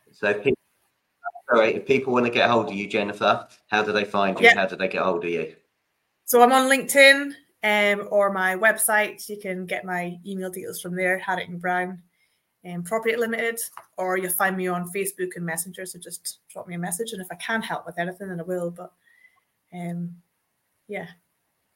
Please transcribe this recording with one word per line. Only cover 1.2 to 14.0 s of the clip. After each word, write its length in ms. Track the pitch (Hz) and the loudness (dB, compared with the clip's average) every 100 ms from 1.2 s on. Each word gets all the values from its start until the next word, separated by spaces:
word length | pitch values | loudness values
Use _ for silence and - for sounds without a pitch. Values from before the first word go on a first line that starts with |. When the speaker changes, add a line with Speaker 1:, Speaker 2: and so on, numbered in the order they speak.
| - - - | -14 -10 0
Speaker 1:
sorry, 240 | 117 110 | 4 4
if 120 | - - | 2 2
people 260 | 131 131 | 0 2
want 140 | 123 120 | 2 2
to 40 | |
get 180 | 120 117 | 2 4
hold 200 | 117 107 | 4 0
of 60 | |
you, 120 | 98 101 | -4 -4
Jennifer, 640 | 110 101 104 104 120 - - - | -2 -2 0 2 0 -2 -20 -2
how 140 | 107 | 0
do 100 | 107 | 2
they 120 | 104 | 0
find 340 | 101 101 98 95 | 0 0 0 4
you? 80 | 117 | 6
Speaker 2:
Yep. 100 | 101 | 6
Speaker 1:
How 100 | 95 | 2
do 100 | 92 | -2
they 120 | 95 | -4
get 140 | 92 | 0
hold 220 | 92 85 | 0 0
of 60 | 85 | -2
you? 260 | 82 78 - _ _ _ _ _ _ | -4 -6 -10 _ _ _ _ _ _
Speaker 2:
So 180 | - 240 | 2 6
I'm 100 | 240 | 8
on 180 | 262 262 | 6 4
LinkedIn, 600 | 269 - 277 277 277 285 285 _ _ | 2 2 8 8 8 2 -10 _ _
um, 440 | 214 208 208 202 202 | 0 2 2 2 0
or 220 | 208 196 | 2 2
my 220 | 196 185 | 2 0
website. 760 | 185 220 214 - 214 208 - - | 4 2 4 2 2 2 -4 -12
You 100 | 208 | -10
can 280 | 196 185 180 | -6 -6 -6
get 180 | 185 | -6
my 340 | 185 180 175 175 | -4 -4 -4 -8
email 260 | 196 190 185 | -10 -8 -6
details 300 | 185 - 180 | -8 -10 -10
from 140 | 180 | -8
there, 240 | 180 185 190 | -2 0 0
Harrington 400 | - 180 170 175 | -2 -4 -4 -6
Brown, 440 | 180 180 180 185 - _ _ _ _ _ 180 | -2 -2 -2 -8 -16 _ _ _ _ _ -12
um, 160 | 175 | -10
Property 340 | 175 220 226 226 | -4 -2 0 0
Limited, 440 | 226 226 233 226 - - - | -2 -2 -4 -4 -8 -14 -18
or 220 | - | -6